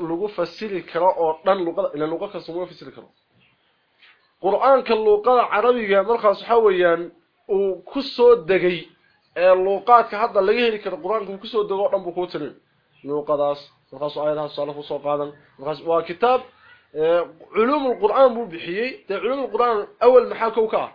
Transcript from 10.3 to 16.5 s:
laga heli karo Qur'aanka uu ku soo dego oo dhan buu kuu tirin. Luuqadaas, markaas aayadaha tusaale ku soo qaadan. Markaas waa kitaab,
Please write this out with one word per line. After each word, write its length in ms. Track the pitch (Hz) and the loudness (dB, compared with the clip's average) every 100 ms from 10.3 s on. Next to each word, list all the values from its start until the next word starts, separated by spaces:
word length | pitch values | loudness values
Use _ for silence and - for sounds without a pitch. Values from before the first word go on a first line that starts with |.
| 202 | 0
laga 200 | 190 233 | 2 2
heli 180 | 240 214 | 0 -2
karo 160 | 196 175 | -6 -8
Qur'aanka 340 | 175 220 196 | -4 -4 -6
uu 60 | 196 | -12
ku 80 | 220 | -6
soo 160 | 226 | -4
dego 180 | 208 196 | -2 -2
oo 60 | 202 | -2
dhan 120 | 196 | -2
buu 80 | 175 | -4
kuu 140 | 170 180 | -6 -8
tirin. 280 | 165 143 - _ _ _ _ | -8 -10 -14 _ _ _ _
Luuqadaas, 560 | 135 147 147 147 143 143 - _ _ | -8 -8 -2 0 0 -2 -8 _ _
markaas 220 | 135 147 147 | -10 -8 -4
aayadaha 320 | 151 151 147 | -4 -2 -6
tusaale 240 | - 143 | -6 -8
ku 80 | 147 | -8
soo 160 | 147 143 | -10 -8
qaadan. 320 | 143 147 147 147 _ _ | -4 -4 -4 -10 _ _
Markaas 240 | 139 147 | -10 -8
waa 200 | 165 165 | -2 -2
kitaab, 380 | 165 175 240 254 254 | -2 -2 0 0 -2